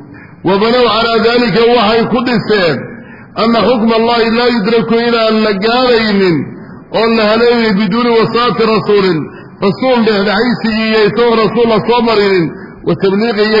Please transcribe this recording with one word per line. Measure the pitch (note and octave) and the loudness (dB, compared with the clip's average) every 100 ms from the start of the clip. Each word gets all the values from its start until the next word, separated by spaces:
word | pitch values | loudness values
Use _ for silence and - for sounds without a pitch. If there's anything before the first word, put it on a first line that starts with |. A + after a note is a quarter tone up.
| - - - - | -18 -20 -20 -6
"Wa | E3+ G3 | -2 0
banow | A3+ B3 A#3+ | 2 2 2
calaa | G#3+ A#3 A3+ | 0 0 0
daalika," | A3 A#3+ A#3+ F#3 A#3 | 2 0 0 2 2
waxay | A#3+ G#3 A3+ | 2 2 0
ku | G#3 B3 | 0 -2
dhiseen, | B3 A3+ - G#3+ E3+ B2+ - - - - - | 0 -2 0 0 0 -2 -8 -16 -18 -20 -12
"anna | - A3 A#3 | -4 0 2
xukma | G3 B3 A3+ A3+ | 2 2 0 0
Allahi | A3+ A#3 A3+ | 0 0 0
laa | A3+ A#3+ | 0 0
yudraku," | A#3 G3 A3+ A3+ A#3 | 0 0 0 0 0
inaan | A#3 A#3 A3 A3 | 0 0 0 0
la | G#3+ | 0
gaaraynin | G3 A3 B3 B3+ A3+ A3 G3 F#3+ D3+ B2 - - - - | 0 0 0 2 2 0 0 0 0 -4 -12 -18 -20 -6
oon | F3 A3+ | -2 0
la | A3+ | 2
haleelin, | G#3 A3+ A#3+ A#3+ A3+ G3 | 2 2 2 2 0 0
"biduuni | G#3+ A#3 A#3+ | 0 0 2
wasaati | A3+ A3 A3+ A#3+ - | 2 2 0 0 0
rasuulin," | A3 G#3+ C#3 G#3 F#3+ D#3+ C#3 - - - | 0 0 2 2 2 -2 -4 -12 -18 -4
rasuul | G3 - C4 B3 | -2 0 0 2
dhexdhexaysigii | A3 G3+ G3+ G3 B3 G#3+ A3+ A3 A3 | 2 0 0 0 0 -2 -2 -2 0
iyo | A3 | 2
isagoo | G#3 G#3+ A#3+ A3+ | 2 2 2 2
rasuul | G#3 A#3 A#3 | 0 0 2
la | G#3+ | 0
soo | G#3+ A#3+ | 0 0
marinin, | A#3 G#3+ G3+ F#3+ D#3 - - - | 2 2 2 0 -2 -6 -16 -8
"wa | - | -4
tabliiqi," | F3 G3 G3+ A#3 G#3 | -2 0 0 0 0
iyo | G#3+ A3 | 0 0